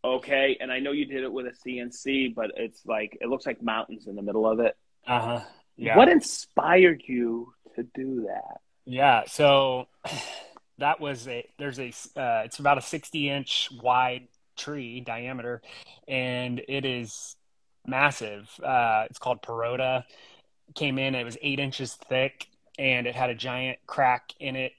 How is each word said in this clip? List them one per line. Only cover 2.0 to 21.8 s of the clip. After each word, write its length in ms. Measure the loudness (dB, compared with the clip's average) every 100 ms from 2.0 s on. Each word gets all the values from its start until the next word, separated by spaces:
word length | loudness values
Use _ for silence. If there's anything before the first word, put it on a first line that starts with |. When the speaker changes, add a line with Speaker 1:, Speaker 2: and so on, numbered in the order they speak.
| -2 0 0
Speaker 1:
but 180 | -2 -6 -4
it's 300 | -8 -8 -6
like, 320 | -4 -4 -6
it 80 | -6
looks 180 | -4 -4
like 160 | -6
mountains 460 | -4 -4 -6 -12 -12
in 80 | -8
the 60 |
middle 260 | -4 2 2
of 120 | 4
it. 160 | 2 0 _ _ -2
Speaker 2:
Uh-huh. 360 | -2 0 -4 -6 -20 _ -6
Yeah. 220 | 6 10
Speaker 1:
What 100 | 10
inspired 960 | 8 2 -10 -2 0 6 8 8 6 -4
you 480 | -2 0 -2 -8 _ -16 -12
to 80 | -10 -6
do 320 | -4 -4 -4
that? 340 | -6 -10 -14 _ _ -8
Speaker 2:
Yeah, 380 | 4 6 6 2
so 600 | 4 6 6 4 -2 -6 _ -10
<sighs> 720 | -8 -10 -14 -18 -20 _ -2
that 220 | 0 0
was 260 | -2 -6 -8
a, 180 | -10 -10 -10
there's 220 | -8 -6
a 100 | -10
s-, 200 | -12 -12 -4
uh, 280 | 0 0 -2
it's 140 | 0
about 180 | 4 4
a 40 |
sixty 480 | 2 -10 -6 -4 -2
inch 400 | -2 -2 -2 -2 -2
wide 460 | 4 4 4 -2 -12 _ _ -14
tree 460 | -10 -8 -8 -10
diameter, 600 | -8 -8 -8 -8 -8 -8 -12 -20 -20 -20 -6
and 540 | -4 -2 -4 -4 -6 -4
it 180 | -4 -2
is 500 | -4 -8 -12 -16 -20 _ _ _ _ -6
massive. 640 | 2 2 2 -8 -10 -16 -8
Uh, 420 | 0 2 4 2 0
it's 100 | -6
called 220 | -4 -4
Perota. 640 | -4 -4 -2 0 0 -2 -6 -20 -20 -20 _ _ _ -4
Came 220 | -2 0
in, 160 | -2 -2
it 80 | -6
was 120 | -6
eight 180 | -4 -2
inches 360 | -4 -4